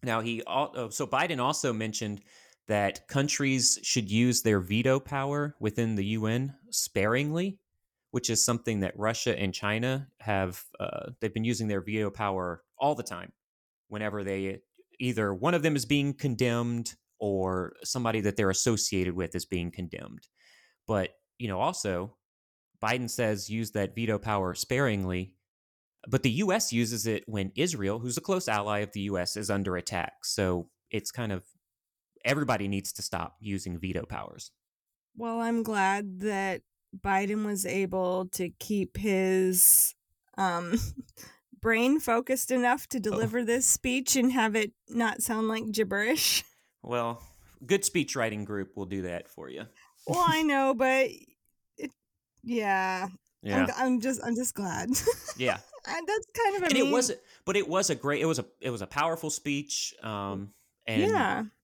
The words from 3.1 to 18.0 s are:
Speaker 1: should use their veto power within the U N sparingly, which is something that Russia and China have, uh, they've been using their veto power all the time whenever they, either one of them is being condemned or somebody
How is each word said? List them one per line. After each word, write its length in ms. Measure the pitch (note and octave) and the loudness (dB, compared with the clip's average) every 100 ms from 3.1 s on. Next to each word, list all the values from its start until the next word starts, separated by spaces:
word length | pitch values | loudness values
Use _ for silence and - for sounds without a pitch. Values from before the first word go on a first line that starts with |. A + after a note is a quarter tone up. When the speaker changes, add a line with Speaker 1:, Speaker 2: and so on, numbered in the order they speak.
| C#3 C#3+ - C#3 C3 A#2 - | 0 0 0 2 2 2 0
Speaker 1:
should 280 | - - G#2 | 0 0 2
use 320 | G#2+ B2 A#2 | 4 4 4
their 180 | A2+ G#2 | 4 4
veto 400 | F2+ G#2 B2 C3 | 4 2 4 2
power 560 | - C#3 C#3 C#3+ D3 C#3+ | 0 -4 -2 -2 -2 -2
within 340 | G#2+ G#2+ A#2 | -4 0 0
the 100 | G#2 G2 | 2 0
U 180 | A2 A2 | 0 2
N 280 | A#2 C3+ - - | 0 0 -6 -6
sparingly, 880 | - - - G2+ A#2+ D3 D#3+ F#3+ F#3+ _ _ _ _ _ | -4 -2 2 2 2 0 -2 -2 -6 _ _ _ _ _
which 180 | B2 - | -4 0
is 160 | A2 | 2
something 360 | - A#2 - A2 | 2 2 0 0
that 180 | F#2+ - | 0 0
Russia 400 | G#2 A#2 - G#2+ | -2 0 0 0
and 160 | G2 | 0
China 540 | F2+ G#2 G#2+ B2 C3 C#3 _ | -2 -2 0 0 -2 -6 _
have, 420 | - G2 F#2+ F2+ - - | -2 0 0 -4 -14 -8
uh, 320 | F#2 - - B2 | -6 -6 -8 -6
they've 120 | A2+ | -4
been 100 | A2 | -2
using 240 | A2+ A2 A2 | 0 0 0
their 120 | G2+ | -2
veto 300 | F#2 G#2+ G#2 | -2 -2 -2
power 520 | G2 G#2 F#2+ F2+ E2+ _ _ | -2 -2 -2 -4 -6 _ _
all 160 | C#3 | 0
the 80 | D3 | 0
time 300 | A2+ F2+ F2+ - _ _ _ _ _ | -4 -8 -12 -18 _ _ _ _ _
whenever 340 | G#2 G#2+ G#2 | -6 -4 -4
they, 360 | G2 G2 G2 F#2+ _ _ _ _ | -2 -2 -2 -6 _ _ _ _
either 340 | B2+ A2 G#2 | -2 0 0
one 220 | F#2+ C#3+ | 2 2
of 80 | F3 | 2
them 120 | D#3 D3 | 2 0
is 100 | A2+ | 2
being 260 | D3 C#3+ | 2 2
condemned 840 | C3+ D3 A#2 B2 A#2 A#2+ A#2 A2+ - _ _ | 0 -2 2 2 2 0 -2 -6 -12 _ _
or 560 | G#2 G2 F#2 F#2 F2+ - | -2 0 0 0 -4 -8
somebody 380 | - C3 | -6 -2